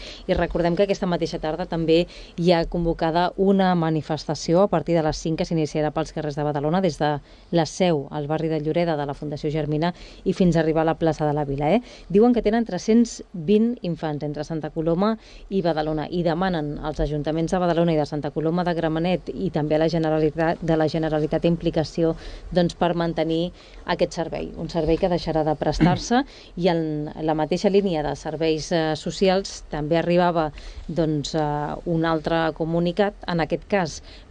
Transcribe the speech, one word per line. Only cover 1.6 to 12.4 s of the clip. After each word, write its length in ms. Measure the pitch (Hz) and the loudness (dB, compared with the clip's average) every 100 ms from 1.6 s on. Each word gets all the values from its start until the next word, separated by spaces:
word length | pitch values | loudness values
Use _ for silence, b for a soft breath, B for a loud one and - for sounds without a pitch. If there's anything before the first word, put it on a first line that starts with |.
| 175 | -4
també 340 | 165 160 165 175 B B B | -2 2 4 2 B B B
hi 140 | 170 | 2
ha 120 | 170 160 | 2 2
convocada 600 | 175 170 160 165 165 180 - | -2 -2 0 0 2 0 2
una 360 | 190 196 185 180 | 2 4 4 2
manifestació 840 | 160 156 - 156 - 147 - 170 202 | 2 0 -2 -4 -4 -4 2 4 4
a 60 | |
partir 260 | 170 160 170 | 2 2 2
de 80 | 151 | 2
les 160 | - | -2
cinc, 180 | 165 160 | -2 -2
que 80 | 180 | -2
s'iniciarà 460 | 165 151 156 151 160 | 0 0 0 -2 -2
pels 180 | 156 160 | -4 -6
carrers 220 | 151 143 | -6 -4
de 80 | 147 | -2
Badalona, 360 | 147 151 180 | 0 0 2
des 160 | 185 135 | 0 0
de 140 | 151 147 - B B 170 | 0 -2 -6 B B 0
la 100 | 151 | 0
seu, 380 | - 185 151 139 | 0 2 0 -2
al 160 | 151 143 | -6 -4
barri 220 | 160 160 | -2 -2
de 80 | 160 | -2
Lloreda, 380 | 151 165 170 147 | 0 0 0 0
de 60 | 143 | -4
la 80 | 139 | -6
Fundació 340 | 151 147 156 | -8 -6 -4
Germina, 400 | 156 147 151 175 - B B 196 | -2 -2 0 -2 -4 B B -2
i 80 | |
fins 240 | 175 180 165 | 2 4 4
a 40 | |
arribar 200 | 160 156 | 4 2
a 60 | 160 | 2
la 60 | 156 | 2
plaça 280 | 160 147 151 | 0 2 0
de 60 | 147 | 0
la 80 | 143 | -2
Vila, 260 | 139 151 | 0 2
eh? 100 | 220 B B B | 2 B B B
Diuen 240 | 190 240 | 4 6
que 100 | 233 | 4